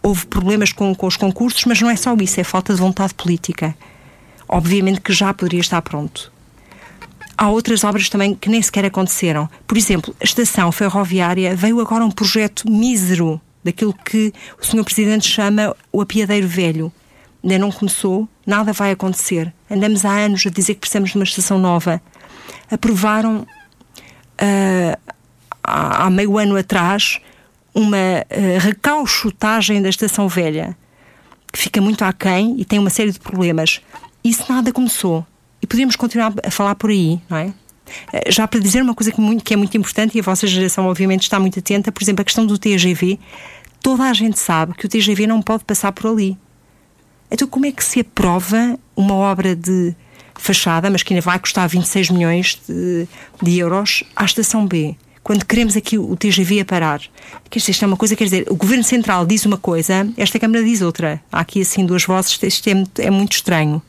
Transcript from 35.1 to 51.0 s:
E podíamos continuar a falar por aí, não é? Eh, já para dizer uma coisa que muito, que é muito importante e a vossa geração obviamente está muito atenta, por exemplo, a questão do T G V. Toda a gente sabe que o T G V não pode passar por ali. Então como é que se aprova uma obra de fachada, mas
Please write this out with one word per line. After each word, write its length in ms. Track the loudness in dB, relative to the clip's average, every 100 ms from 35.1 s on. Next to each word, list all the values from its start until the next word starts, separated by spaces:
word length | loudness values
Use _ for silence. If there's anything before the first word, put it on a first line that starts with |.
| -2 -4 _ _ _
E 60 | -4
podíamos 280 | 0 0
continuar 400 | 0 -2 0 -2 -2
a 80 | -6
falar 240 | -2 0
por 160 | 0 0
aí, 300 | 2 2 0 -4
não 60 | -6
é? 180 | -6 -10 _ _ -20 -18 -8
Eh, 200 | -6 0
já 160 | 0 2
para 100 | 0
dizer 240 | 2 2
uma 140 | 0 0
coisa 160 | -2
que 80 | 0
muito, 240 | 0 0
que 100 | 0
é 20 | 0
muito 200 | 2 0
importante 400 | -2 0 0 0
e 40 |
a 20 |
vossa 220 | -2 0
geração 420 | 0 0 0 0 0
obviamente 360 | 0 0 0
está 160 | 0 0
muito 220 | 0 -2
atenta, 320 | -2 -2 -2
por 100 | -2
exemplo, 200 | -2 0
a 20 |
questão 200 | 0 0
do 140 | 2 2
T 180 | 2 2
G 180 | 2
V. 220 | 2 0 -2 -8 -20 -20 -20 -20 _
Toda 300 | 0 2 2
a 20 |
gente 280 | 2 0 0
sabe 340 | 0 0 0
que 120 | -4 -4
o 20 |
T 120 | 0
G 140 | 2
V 100 | 2
não 160 | 2 0
pode 220 | 0 -4
passar 300 | -2 -2 -2
por 180 | -2 -2
ali. 260 | 0 -2 -4 _ _ _ _ _ _ _ _ _
Então 160 | -4 -2
como 200 | 0 -2
é 40 |
que 140 | -2
se 160 | -2 -2
aprova 760 | -2 0 0 0 0 2 2 -2 _ 0
uma 180 | 2
obra 400 | 2 2 2 0
de 400 | 0 0 0 0 -4 -16 -20 -20
fachada, 560 | -8 -2 0 2 2 2
mas 140 | 0